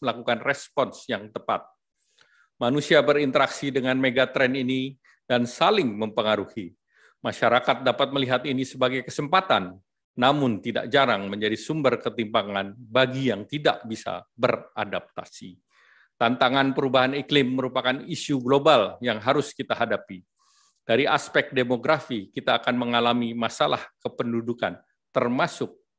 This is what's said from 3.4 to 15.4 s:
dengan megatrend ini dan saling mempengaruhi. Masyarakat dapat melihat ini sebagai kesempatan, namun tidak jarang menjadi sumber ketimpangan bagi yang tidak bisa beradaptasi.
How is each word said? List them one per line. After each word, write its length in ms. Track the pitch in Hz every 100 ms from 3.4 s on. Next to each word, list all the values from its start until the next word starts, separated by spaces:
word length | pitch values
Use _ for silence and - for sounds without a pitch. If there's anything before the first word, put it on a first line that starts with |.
| 131 - 143
dengan 240 | 131 127 131
megatrend 600 | 131 123 127 - 131 135
ini 400 | 127 131 135 135 _ _ -
dan 160 | 123 120
saling 420 | - 180 214 135
mempengaruhi. 840 | 104 107 104 107 104 95 - 87 - _ _ _ _
Masyarakat 640 | 123 101 120 120 - 135 127
dapat 240 | 120 135
melihat 320 | 139 127 127
ini 240 | 147 131 131
sebagai 380 | 131 127 131 123
kesempatan, 760 | - 147 185 185 110 90 92 _ _ _ -
namun 420 | 123 147 135 104
tidak 320 | - 104 -
jarang 400 | 139 135 104 98
menjadi 240 | 104 107 110
sumber 480 | - 156 135 117
ketimpangan 720 | 120 110 107 110 101 98 98 110
bagi 560 | 117 117 131 131 131
yang 160 | 98 104
tidak 320 | 151 151 - 110
bisa 400 | 110 - 90 - -
beradaptasi. 1200 | 120 - - - 104 92 - - - -